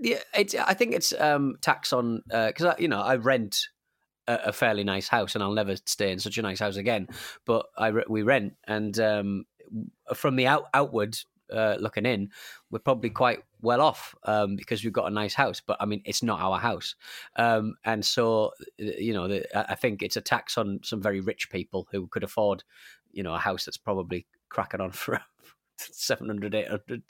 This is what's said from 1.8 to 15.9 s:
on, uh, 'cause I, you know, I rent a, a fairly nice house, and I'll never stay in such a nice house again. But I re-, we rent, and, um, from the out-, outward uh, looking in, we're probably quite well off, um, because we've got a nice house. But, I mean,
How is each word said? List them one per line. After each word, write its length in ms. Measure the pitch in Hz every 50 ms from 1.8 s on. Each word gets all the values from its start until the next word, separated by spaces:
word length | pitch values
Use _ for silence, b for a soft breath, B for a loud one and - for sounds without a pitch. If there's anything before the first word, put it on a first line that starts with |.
| - -
on, 320 | 139 123 120 117 113 110 - -
uh, 200 | - 113 110 110 -
'cause 100 | - 170
I, 80 | 175 -
you 100 | - 170
know, 140 | 160 113 101
I 140 | 95 117 131
rent 500 | 123 110 131 135 123 113 98 - - - - _ _ _ _ _ _ _ _ _ _ _
a, 80 | - 120 110 -
a 80 | 107 104
fairly 300 | - 127 117 107 101 101
nice 240 | 101 95 98 - -
house, 260 | - 117 98 90 -
and 80 | 110 98
I'll 80 | 98 104
never 220 | 110 104 98 95 - -
stay 260 | - - - 104 95
in 80 | 92 95
such 180 | - 107 101
a 40 | 117 110
nice 160 | 98 92 -
house 180 | 110 101 95
again. 300 | 101 98 120 117 104 92 B B B B B B B _
But 200 | - 117 113 - - -
I 100 | - 110
re-, 180 | 113 107 113 -
we 140 | - 110 107
rent, 320 | 104 117 139 123 101 101 - _ _
and, 320 | - 107 107 107 104 98 110
um, 460 | 110 107 107 104 101 101 98 95 - _ _ - - - - 110 - - - _ _ - 120
from 220 | - - 147 131
the 120 | 131 127
out-, 200 | 131 147 151 - - -
outward 440 | 139 143 139 - 110 104 107 113 - - _ _ _ _ - 107
uh, 240 | 110 110 107 101 -
looking 260 | 101 107 - 104 107
in, 240 | 127 120 98 101 101 B B B B B B B _
we're 80 | 113 110
probably 300 | - 139 131 113 117 113
quite 300 | 110 - 131 123 113 - - _ _ _
well 180 | 110 117 120 127
off, 320 | 151 151 - - - - - _ -
um, 320 | 110 107 107 104 101 101
because 280 | 98 - - 117 98 107
we've 80 | 113 95
got 120 | 117 -
a 80 | 87 104
nice 200 | 104 104 101 -
house. 280 | - 139 110 90 - -
But, 120 | - 104 -
I 60 | 101
mean, 160 | 104